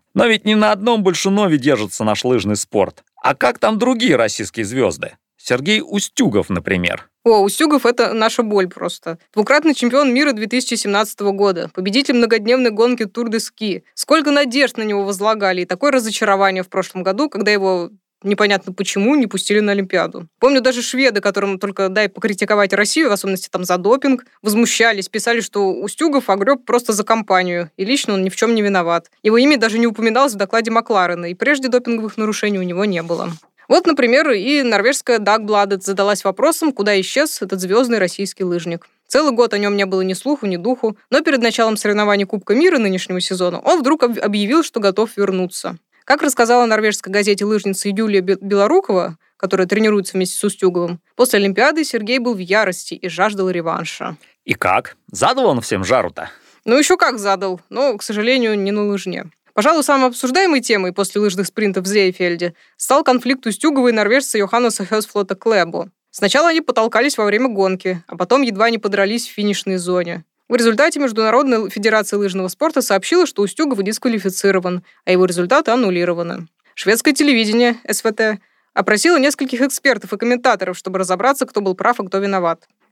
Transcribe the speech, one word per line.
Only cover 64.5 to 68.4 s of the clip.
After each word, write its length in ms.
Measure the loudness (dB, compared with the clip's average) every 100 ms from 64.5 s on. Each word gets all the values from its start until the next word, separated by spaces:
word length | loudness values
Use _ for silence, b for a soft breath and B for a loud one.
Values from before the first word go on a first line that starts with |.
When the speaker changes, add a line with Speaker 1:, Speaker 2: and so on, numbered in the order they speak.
| 0 0 -2 -4
Speaker 2:
Хесфлота 500 | -4 -2 -4 -4 -4
Клэбо. 540 | 0 2 0 -4 -10 _ _
Сначала 400 | -4 0 4 4
они 120 | 2
потолкались 560 | 0 0 0 2 0 0
во 80 | 0
время 240 | 2 0
гонки, 540 | 2 0 0 -4 -6 -8
а 80 | -6
потом 240 | 0 2